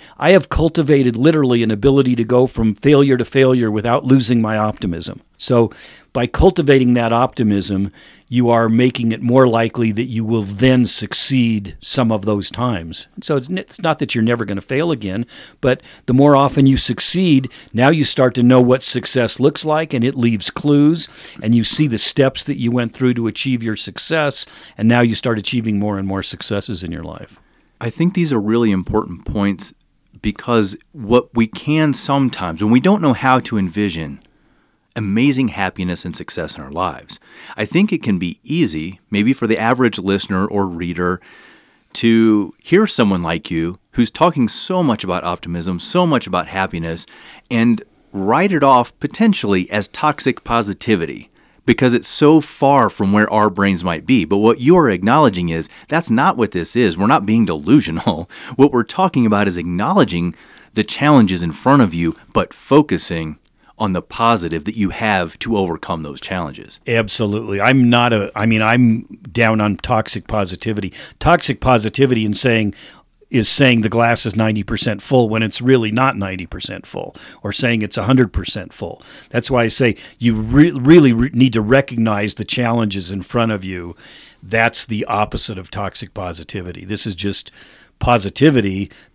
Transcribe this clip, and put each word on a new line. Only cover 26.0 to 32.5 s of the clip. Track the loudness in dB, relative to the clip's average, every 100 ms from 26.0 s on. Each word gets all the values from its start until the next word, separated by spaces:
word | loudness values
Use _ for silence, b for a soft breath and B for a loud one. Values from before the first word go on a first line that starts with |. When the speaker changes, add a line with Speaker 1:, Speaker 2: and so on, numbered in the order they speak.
| -4
Speaker 1:
more | -6
successes | -6 -6 -4 -4 -4 -6
in | -8
your | -10
life. | -12 -14 -18 -20 _ _ _ -12
Speaker 2:
I | -8
think | -2 0
these | 0 0
are | 0
really | 0 2 2
important | 0 -2 -4 -6 -10
points | -8 -4 -2 -4 -10 -16 _ _ _ _
because | -8 -8 0 0 0 -4 _
what | -14 0 2 2 -2
we | -2
can | -4 -2 0 0
sometimes, | -2 0 0 0 -2 -8